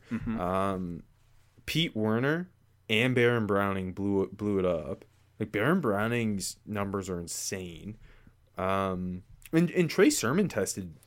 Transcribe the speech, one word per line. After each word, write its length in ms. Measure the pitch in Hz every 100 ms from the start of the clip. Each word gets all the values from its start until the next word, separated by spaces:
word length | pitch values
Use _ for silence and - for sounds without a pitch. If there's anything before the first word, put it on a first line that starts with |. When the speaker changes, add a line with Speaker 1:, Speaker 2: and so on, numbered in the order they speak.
| -
Speaker 1:
Mm-hmm. 280 | 110 - 110
Speaker 2:
Um, 640 | 90 95 98 95 90 85 - _ _ - - _ -
Pete 300 | 156 165 110
Werner 540 | 107 110 135 165 180 _ _ _ -
and 260 | 110 127 123
Baron 320 | 120 120 104
Browning 440 | 101 101 95 92
blew, 340 | 90 101 98 95
blew 320 | - 104 98
it 60 | 92
up. 380 | 82 71 - - _ _ -
Like, 120 | 104
Baron 300 | 104 120 190
Browning's 760 | 131 101 110 120 110 101 90 - -
numbers 440 | 104 98 98 92
are 100 | 87
insane. 800 | 85 - - 98 90 80 87 110 - - - - _ -
Um, 640 | 92 98 98 92 90 90 - - -
and, 200 | 165 170
and 180 | 175 165
Trey 220 | - 240
Sermon 360 | 294 110 160 190
tested 460 | - 95 - 90 78